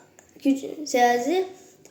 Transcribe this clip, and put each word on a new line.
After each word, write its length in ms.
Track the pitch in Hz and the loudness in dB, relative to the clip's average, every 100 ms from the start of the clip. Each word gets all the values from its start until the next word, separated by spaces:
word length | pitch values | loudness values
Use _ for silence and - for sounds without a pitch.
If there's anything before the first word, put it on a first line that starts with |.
| - _ _ - | -20 _ _ -4
küç-, 420 | 277 269 - - 302 | 0 0 -4 -10 -4
Selahattin, 600 | 247 240 240 269 370 370 - - _ - | 2 2 2 0 -2 -2 -8 -20 _ -20